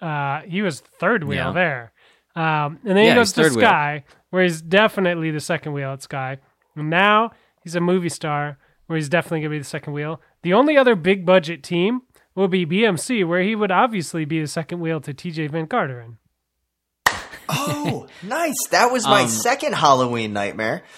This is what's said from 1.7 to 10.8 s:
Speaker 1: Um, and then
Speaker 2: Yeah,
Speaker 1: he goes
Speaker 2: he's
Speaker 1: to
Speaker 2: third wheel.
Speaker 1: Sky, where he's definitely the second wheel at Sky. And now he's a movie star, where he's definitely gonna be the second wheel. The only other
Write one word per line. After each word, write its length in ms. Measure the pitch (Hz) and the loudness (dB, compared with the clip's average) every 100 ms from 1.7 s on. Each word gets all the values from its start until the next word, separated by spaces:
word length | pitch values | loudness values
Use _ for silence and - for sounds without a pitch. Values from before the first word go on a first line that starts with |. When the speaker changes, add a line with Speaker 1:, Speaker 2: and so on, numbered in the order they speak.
| 127 113 _ _ _ _ 165 | -2 -12 _ _ _ _ -4
Speaker 1:
Um, 420 | 160 151 147 156 | -2 0 -4 -6
and 120 | 220 190 | 0 4
then 80 | |
Speaker 2:
Yeah, 60 | 226 | 6
Speaker 1:
he 40 | |
goes 140 | 240 214 | 6 4
Speaker 2:
he's 40 | |
Speaker 1:
to 80 | - | 4
Speaker 2:
third 80 | 156 127 | 2 6
wheel. 100 | 214 | 4
Speaker 1:
Sky, 380 | 165 147 147 - _ _ | 4 0 -6 -12 _ _
where 120 | 180 | 0
he's 180 | 180 160 | 0 0
definitely 680 | 160 190 220 202 180 170 160 | 0 2 4 2 -2 0 -2
the 100 | 151 | -4
second 320 | - 160 156 | -4 -6 -6
wheel 200 | 143 135 | -8 -8
at 100 | 135 | -10
Sky. 360 | - 139 131 135 _ _ _ 151 | -10 -8 -8 -10 _ _ _ -8
And 140 | 151 | -2
now 400 | 170 202 214 226 - _ _ | 4 6 4 2 -6 _ _
he's 140 | 170 175 | -8 -2
a 40 | |
movie 280 | 175 185 170 | 0 0 -2
star, 500 | - 156 147 147 139 _ _ - | -6 -6 -4 -6 -10 _ _ -6
where 100 | 160 | -4
he's 120 | 143 | -2
definitely 320 | 170 - 165 | -2 -2 -4
gonna 100 | 151 | -4
be 80 | 151 | -6
the 60 | |
second 280 | 131 151 151 | -8 -10 -8
wheel. 280 | 147 151 160 _ _ | -8 -8 -10 _ _
The 100 | 170 | 2
only 220 | 208 294 | 4 4
other 180 | 285 | 4